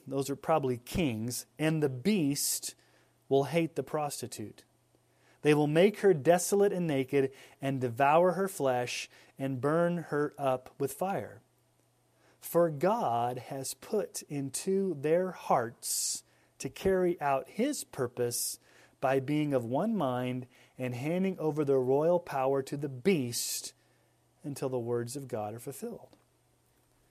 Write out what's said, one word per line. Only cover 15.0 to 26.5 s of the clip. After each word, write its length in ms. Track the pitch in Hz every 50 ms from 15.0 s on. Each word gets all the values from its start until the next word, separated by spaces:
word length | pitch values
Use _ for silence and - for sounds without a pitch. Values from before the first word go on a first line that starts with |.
| 135 151 160 175 185 185
hearts 920 | 170 - - - 190 139 120 117 131 - - - - - - - - - - _ _ _ _ _ _ -
to 100 | - -
carry 500 | - - - 190 190 185 180 175 175 -
out 300 | 147 143 139 135 - -
his 340 | - - 233 294 277 - -
purpose 760 | _ - - 131 120 - - 120 120 117 - - - - - _ _ - - - - _ -
by 180 | - 131 135 139
being 340 | 131 127 147 151 151 147 139
of 100 | 127 117
one 320 | 113 123 143 185 226 226
mind 520 | 196 151 131 123 123 127 127 127 127 123 - _ - - _ _ -
and 180 | 127 127 127
handing 420 | 120 135 151 170 185 190 190 185 -
over 240 | 156 156 147 151 151
the 140 | 135 139 135
royal 420 | 127 127 135 143 156 165 175 175
power 420 | 175 - 156 135 131 135 139 139
to 140 | 135 - 147
the 140 | 143 147 143
beast 840 | 131 123 120 190 196 156 127 120 120 - - - - - - - - _ _ _ _ _ _ _ _ _ _ _ _ _ -
until 240 | 151 139 - 151 131
the 120 | 131 123
words 360 | 113 120 120 120 120 117 127
of 120 | 147 139 123
God 260 | - 110 107 104 110
are 60 | 113
fulfilled." 580 | - 143 131 - - 233 220 - - - - _ _ _ _ _ _ _